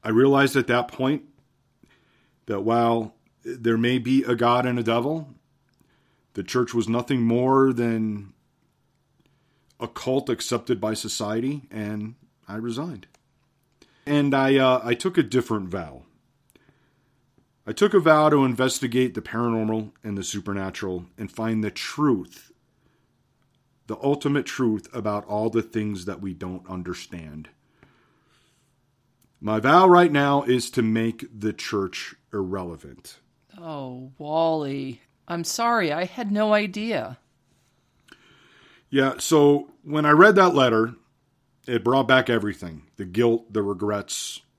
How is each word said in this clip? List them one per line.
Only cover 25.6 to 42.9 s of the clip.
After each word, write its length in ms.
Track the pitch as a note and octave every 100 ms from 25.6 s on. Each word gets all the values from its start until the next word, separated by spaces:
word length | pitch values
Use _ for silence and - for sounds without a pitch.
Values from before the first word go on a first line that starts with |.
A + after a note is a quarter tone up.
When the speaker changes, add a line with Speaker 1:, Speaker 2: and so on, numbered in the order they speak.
Speaker 1:
things 420 | A2 A2 G#2 G2 F2+
that 160 | F#2
we 120 | G2
don't 320 | E2 F#2 F#2 F#2
understand. 800 | F#2 F2 E2+ - F2 D#2+ D2+ D#2 _ _ _ _ _ _ _ _ _ _ _ _ _ _ _ _ _ _ _
My 180 | G2+ A2
vow 280 | A#2+ E3 F#3
right 240 | F3 F3
now 320 | D3 C#3+ C#3+
is 260 | A#2+ B2+ -
to 120 | -
make 420 | A2+ A2 A2+ A2+ - A2
the 160 | G#2+
church 600 | G#2+ - G#2 F#2+ - - - _
irrelevant. 880 | G#2 F#2+ F#2+ F2+ D#2+ C#2+ B1+ - - _ _ _ G3
Speaker 2:
Oh, 540 | E3 D3 C3 B2+ C3 C3+
Wally. 840 | D3 D#3 E3 D#3+ C#3+ C#3 C3+ - _ _ _
I'm 160 | E3+
sorry, 480 | E3 - A#3 A#3 E3+
I 140 | D3+ F3+
had 260 | - A3
no 220 | G#3 G#3+
idea. 640 | G#3+ G#3 G3+ A3 F#3+ G#2+ C3 _ _ _ _ _ _ _ _ _ - _ _ _ _ _ _ _
Speaker 1:
Yeah, 240 | C3+ C3+ B2+
so 540 | - D#3+ C#3+ C#3+ - _
when 220 | - D3+ D3
I 60 |
read 240 | D3 G3+ G3
that 180 | F3+
letter, 400 | E3+ B2+ A2+ A#2 A#2+ _ _ _ _ _ _ -
it 160 | A#2+
brought 240 | G2+ C3+ A#2+
back 220 | C3 B2+
everything. 540 | A#2 G#2 F#2+ F2+ D#2+ _